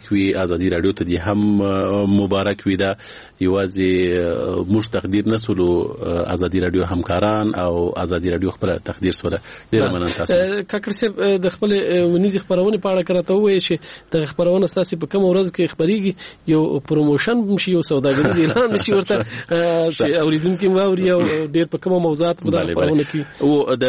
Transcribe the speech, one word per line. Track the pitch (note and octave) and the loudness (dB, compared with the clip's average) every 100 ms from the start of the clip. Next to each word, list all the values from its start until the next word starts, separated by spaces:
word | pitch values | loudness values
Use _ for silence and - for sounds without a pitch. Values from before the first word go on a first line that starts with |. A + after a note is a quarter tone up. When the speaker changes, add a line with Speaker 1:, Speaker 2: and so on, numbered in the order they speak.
| - | -2
Speaker 1:
وي، | G2+ G2 F#2+ | 0 0 0
ازادي | F2+ E2+ F#2 | -2 0 0
راډیو | E2+ F#2+ | 0 0
ته | G2 E2+ | -2 -2
دې | E2+ F#2 | -2 -2
هم، | G#2 G#2 G2+ | 0 2 2
اه، | G2 F#2+ F#2+ G2+ G2+ | 0 0 0 0 2
مبارک | G2+ G2 G2 G2+ G2 G2 | 2 2 0 0 -2 -2
وي. | F#2+ | 0
دا | G2 G2+ - - - - | 0 -2 -10 -20 -20 -4
یوازې، | F#2 G2 G2 F#2+ F#2 F#2 F2+ | 0 0 -2 0 0 2 2
اه، | F2 E2+ B1 F2+ F2+ F2+ | 0 0 -2 -4 -4 0
موږ | G#2+ G#2 | -2 0
تقدیر | G2 F#2+ G#2 G#2+ | -4 -2 -2 0
نه | A2 | -2
سولو، | A2 F#2 F2 E2+ | -2 0 2 0
اه، | - - F2 E2+ F2 | -2 -6 -4 -4 -2
ازادي | F2 F2+ F#2 | -2 -2 0
راډیو | F2+ F#2 F2+ | 0 0 -2
همکاران | F2+ E2+ F2+ G#2 G#2+ G#2+ G#2 | -4 -2 0 0 0 -2 -2
او | F2+ E2+ F2 F2+ | -2 0 -2 -4
ازادي | F2+ F2 F2+ | -4 -2 -2
راډیو | E2+ F#2 | -2 -2
خپله | - F#2+ E2+ | -2 -4 -4
تقدیر | - - F#2 | -6 -4 -4
سوله. | - E2+ E2 - - - | -2 -4 -6 -8 -20 -2
ډیره | A2 | 0
Speaker 2:
بله. | G2 | 0
Speaker 1:
مننه | F2+ F2 | -2 -4
تاسو. | F2 E2+ | -4 0
Speaker 2:
اه، | F3 F#3 G3+ | 0 0 -4
کاکړ | F#3+ G#2 G#3 | -6 -8 -6
صاحب، | G#3 A3+ G3 | -4 -4 -2
اه، | G3 G3 | 0 0
د | F3+ | -2
خپلې، | - G#3 | -2 0
اه، | G3+ F3 F3+ F3 | 0 0 2 2
ونیزې | F3 G3+ F#3+ | 2 2 0
خپرونې | - F3+ G3 G#3+ | -2 0 2 0
په | G3 | 0
اړه | F#3 | -2
که | E3+ | 0
راته | F3+ E3+ | -2 0
ووایئ | F#3+ G#3 F#3+ | 2 4 2
چې | - E3 - - - | 0 -4 -6 -20 -4
دغه | E3 D3 | -2 -2
خپرونه | - F3 F#3 F3+ | 0 2 2 2
ستاسې | F#3+ F3+ E3+ | 0 -2 -4
په | D#3+ | -4
کومه | G3 F#3+ | 0 2
ورځ | F3+ F#3 | 2 0
کې | F3+ E3 | 0 -2
خپریږي، | - E3 G#3+ G3 F3+ - - - | 0 0 2 -2 -4 -12 -10 0
یو | D#3 D#3 D3 | 2 2 -2
پروموشن | - D3+ D3 C#3+ - A#3+ | 0 2 4 2 2 0
هم | G3+ F#3+ | 0 0
شي، | F#3 | 2
یو | F3 | 0
سوداګریز | - C#3+ C#3 C3+ D3+ F3+ | 2 2 2 2 2 2
اعلان | D#3 A#3 B3 G#3 | 2 2 2 0
شي | - | 0
ورته، | G3 F3+ G3 | 0 0 -2
Speaker 1:
<laughs> | - - - | -2 -10 -4
Speaker 2:
اه، | E3+ E3+ E3 E3 | 0 2 2 0
چې | D3+ D3 E3 | 0 0 2
اوریدونکي | D#3 D#3 E3+ F3+ F#3+ | 2 2 0 0 2
هم | |
واوري | F#3 G3 F#3 F#3 | 2 2 2 2
او | F3+ D#3+ D#3 D#3 | 2 2 -2 -2
ډیر | D#3+ E3+ | -2 -2
په | D#3+ | -2
کومه | F#3 F#3 | 0 0
موضوعات | E3 D3+ E3+ E3+ | 0 2 0 0
په | - | 0
دغه | E3+ | 0
Speaker 1:
بله، | E3+ | 0
بله. | E3 F3+ | 0 2
Speaker 2:
خپرونه | D3+ | 2
کې. | C#3+ D3+ C#3 - | 0 -4 -8 -2
Speaker 1:
او | C#3+ D3 C#3 | 2 4 2
د | B2+ | 2